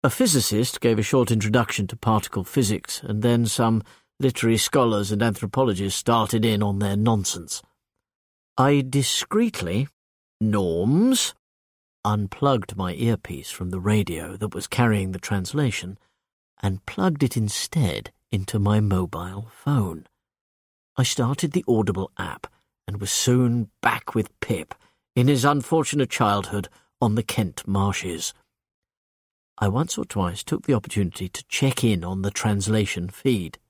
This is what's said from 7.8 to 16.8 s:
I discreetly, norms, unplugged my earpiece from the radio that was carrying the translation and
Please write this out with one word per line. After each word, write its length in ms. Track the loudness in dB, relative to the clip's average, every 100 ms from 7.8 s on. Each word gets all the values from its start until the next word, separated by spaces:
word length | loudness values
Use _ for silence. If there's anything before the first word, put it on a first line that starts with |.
| _ _ _ _ _ _ _ 2
I 260 | 4 4 4
discreetly, 1000 | 0 0 -2 0 0 0 -2 -2 -2 -2 _ _ _ _ _
norms, 960 | 0 2 2 2 2 4 4 2 -2 -8 _ _ _ _ _ _
unplugged 720 | -2 -2 -2 0 2 2 -2 -6
my 180 | -6 -2
earpiece 560 | 0 0 -4 -12 -12
from 180 | -10 -6
the 100 | -4
radio 560 | 0 0 0 -6 -8 -8
that 180 | -8 -6
was 100 | -6
carrying 460 | 0 2 2 -2
the 80 | -6
translation 800 | -4 -4 -2 -2 -2 -2 -10 -14 _ _ _ _ _ _
and 200 | -4 -4